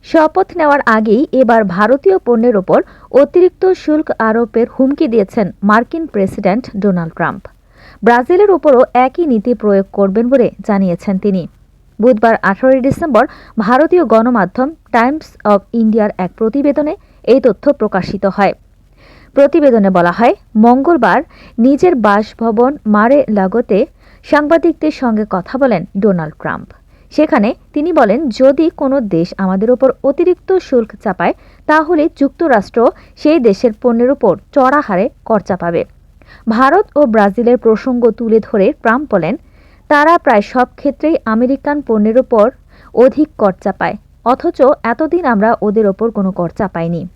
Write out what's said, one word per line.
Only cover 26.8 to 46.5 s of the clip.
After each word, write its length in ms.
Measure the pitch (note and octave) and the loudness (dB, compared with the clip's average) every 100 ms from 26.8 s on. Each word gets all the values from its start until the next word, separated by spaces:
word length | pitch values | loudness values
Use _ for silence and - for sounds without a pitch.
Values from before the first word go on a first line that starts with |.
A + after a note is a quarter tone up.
| _ _ _ | _ _ _
সেখানে 420 | - D4+ C4+ G#3 F4 _ | -2 0 2 0 -4 _
তিনি 200 | D4 D#4 | -6 -2
বলেন, 360 | D#4 A3 A#3 D#4 | 0 2 0 -2
"যদি 400 | G#3 C4 C#4 E4 | 0 0 2 -2
কোনো 300 | - C#4 C#4 | -2 -4 -2
দেশ 340 | G#3+ E3 F3 - | -2 -4 -4 -4
আমাদের 340 | F#3+ F#3+ A3 | -4 -2 0
ওপর 220 | B3 C4 - | 2 0 0
অতিরিক্ত 540 | C4+ C#4 F4 F4 - F#4+ | -4 -2 -2 -2 -2 -4
শুল্ক 380 | - B3+ A3 - | 0 -2 -2 -8
চাপায়, 300 | G#3+ F#3 F3+ F4+ - _ - | -8 -4 -4 -4 -14 _ -2
তাহলে 440 | D4+ D#4 E4+ D#4+ - | 0 0 -2 -2 -2
যুক্তরাষ্ট্র 720 | C#4 - E4 A3+ F#3+ - B3 - - _ | -4 -2 0 0 -2 0 -2 -2 -20 _
সেই 240 | D4+ D4+ | 0 2
দেশের 320 | A#3 G3 A#3+ G#3+ | 2 0 -2 -2
পণ্যের 280 | B3 A3+ A#3+ | -2 0 0
ওপর 300 | C#4 A3 F#3 _ | 0 0 -2 _
চড়া 280 | C#4+ B3+ C#4+ C#4+ | 0 2 0 -2
হারে 240 | F3+ A3 _ - | -4 -4 _ -4
কর 140 | G#3+ | -4
চাপাবে।" 460 | - F#3 E3+ E3+ - _ _ _ - - - | -2 -6 -4 -4 -6 _ _ _ -20 -12 -4
ভারত 360 | A3+ C4+ F4 G#4 C#4+ | 0 2 2 0 0
ও 100 | C#4+ | 2
ব্রাজিলের 520 | A3 G3+ G3 A#3+ A#3+ | 2 0 0 0 2
প্রসঙ্গ 520 | A#3 A3 - B3 A#3 | 2 0 -2 0 0
তুলে 280 | A3 A3+ A3 | 0 0 0
ধরে 340 | G#3+ G#3+ G3 D4+ | 0 0 0 0
ট্রাম্প 340 | A3+ A#3+ D4+ G3+ | -2 -2 -2 -4
বলেন, 220 | D#3+ C#4+ _ _ _ _ _ | -2 -8 _ _ _ _ _
"তারা 300 | D4 D4+ F4 | 2 2 2
প্রায় 240 | - A3 | 2 0
সব 260 | G#3 B3+ B3 - | 0 -2 -4 -4
ক্ষেত্রেই 400 | C#4+ C4+ D#4 E4 - | -6 -4 -2 -2 -2
আমেরিকান 560 | A3 B3 C4+ - D4 | -2 -2 -2 -4 -6
পণ্যের 360 | C#4 G#3+ G#3+ A#3 | -2 -2 2 0
ওপর 340 | C4 A3+ G#3+ - _ - - | 0 2 0 -2 _ -20 -8
অধিক 360 | - B3+ - D4+ - | 2 2 2 -4 0
কর 160 | G#3 F#3 | -2 -2
চাপায়, 340 | G3+ F#3+ E3+ G#3 _ _ A3+ | -8 -4 -6 -6 _ _ -4
অথচ 360 | C4 E4+ - C4+ D4+ | -2 -4 0 0 0
এতদিন 420 | A3+ A#3 D#4 E4+ D4+ | -4 -4 -4 -2 -2
আমরা 300 | A3 A3 A#3 | 0 0 -2
ওদের 260 | G#3+ G#3 G#3 | -2 -2 -2
ওপর 240 | F#3+ A3+ | -2 -6
কোনো 200 | G#3+ F#3+ | -4 -6
কর 180 | F#3 | -4
চাপাইনি।" 580 | E3+ | -8